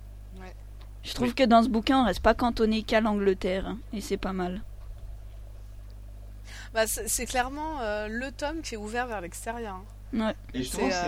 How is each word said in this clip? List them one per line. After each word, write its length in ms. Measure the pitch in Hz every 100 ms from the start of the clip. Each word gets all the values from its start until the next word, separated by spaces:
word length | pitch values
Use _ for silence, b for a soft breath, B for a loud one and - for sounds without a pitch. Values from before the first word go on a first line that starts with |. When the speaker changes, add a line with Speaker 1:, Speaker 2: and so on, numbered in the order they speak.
| - - - 185
Speaker 1:
Ouais. 140 | 185 - - - - -
Speaker 2:
Je 120 | -
trouve 140 | - 247
Speaker 3:
Oui. 60 |
Speaker 2:
que 100 | 233
dans 180 | 233 226
ce 60 | 226
bouquin, 340 | 226 214 269
on 20 |
reste 160 | 226 180
pas 140 | 220
cantonné 480 | 226 240 226 214 220
qu'à 180 | - 220
l'Angleterre, 680 | 220 208 196 185 190 185 185
hein, 120 | 196 -
et 80 | 202
c'est 160 | - 190
pas 160 | 190
mal. 260 | 190 180 185 - - - - - - - - - - - - - - - - - - B B B
Speaker 1:
Bah, 140 | 226 220
c'est, 220 | 254 220
c'est 180 | - 233
clairement, 540 | 254 254 285 311 294
euh, 280 | 214 208 214
le 240 | 226 269
tome 280 | - 294 320
qui 120 | -
est 40 | 220
ouvert 280 | 208 240 254
vers 140 | 208
l'extérieur, 560 | 175 - 233 233 220 185
hein. 80 | 202 - - 220 220
Speaker 2:
Ouais. 80 | - -
Speaker 4:
Et 60 | 127
justement, 300 | 123 180 254
Speaker 1:
C'est, 60 |
euh, 60 | 180